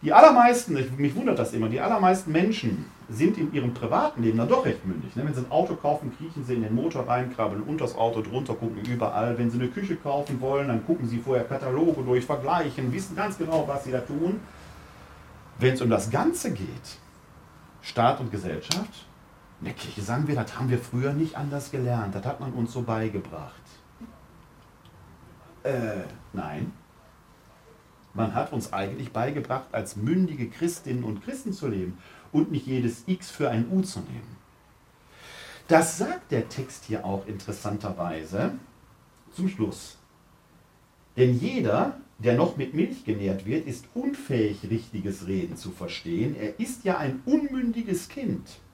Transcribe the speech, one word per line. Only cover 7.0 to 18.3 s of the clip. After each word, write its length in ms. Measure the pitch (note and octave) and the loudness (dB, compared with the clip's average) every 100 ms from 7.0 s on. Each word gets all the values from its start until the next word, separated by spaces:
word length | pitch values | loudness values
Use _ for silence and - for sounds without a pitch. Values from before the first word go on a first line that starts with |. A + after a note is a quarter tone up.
| A#2 | 0
rein, 260 | B2 B2 | 0 0
krabbeln 280 | - G#2+ G2 | -2 -2 -2
unters 320 | G#2+ D3+ A#2+ - | -4 -2 -4 0
Auto 260 | A2+ A2+ | 0 0
drunter, 340 | G#2+ B2 C3 A2+ | -2 -4 -4 -4
gucken 280 | A2+ A2 A2 | -4 -4 -4
überall. 520 | A#2+ G#2+ G2 A#2 A#2 | -2 0 0 0 2
Wenn 140 | A#2 | 0
sie 80 | A#2+ | 0
eine 100 | B2 | -2
Küche 260 | G3+ G3 D#3+ | -2 -4 -4
kaufen 460 | D3 C#3 D3 B2+ | -2 -2 -2 -2
wollen, 280 | C3 C#3 C#3 | 0 0 2
dann 160 | A2+ - | -2 0
gucken 220 | E3+ A#2+ | 0 0
sie 120 | A#2 | -2
vorher 240 | B2+ B2+ | 2 0
Kataloge 580 | A#2+ C3 C3 B2+ E3 D#3 | 0 -4 -2 2 4 2
durch, 240 | B2 B2 A#2+ | 2 2 2
vergleichen, 680 | C#3 C3+ F3 D3+ C#3 C3 | -2 2 0 0 -2 -2
wissen 240 | D3+ F#3+ E3+ | -2 -4 -4
ganz 220 | G#3 F#3+ | -4 -2
genau, 300 | D#3+ D#3+ D3 | 0 0 0
was 160 | C#3 | -2
sie 80 | B2+ | -2
da 80 | B2+ | -4
tun. 400 | - D3 E3+ G#3 - - - - - - - - - - - - | -2 -2 0 -2 -6 -18 -20 -20 -20 -20 -20 -20 -20 -20 -20 2
Wenn's 220 | B2+ B2+ | 2 4
um 80 | A2+ | 2
das 200 | A2 A2 | 2 2
Ganze 420 | C3 D4 E4+ A#3+ | 2 2 0 -4
geht, 460 | C3+ F#2 - - - - - - - - - - - | -4 -6 -10 -14 -20 -20 -20 -20 -20 -20 -20 -20 -18
Staat 380 | - - A#2 C#3 | -8 2 2 2
und 120 | B2 | -2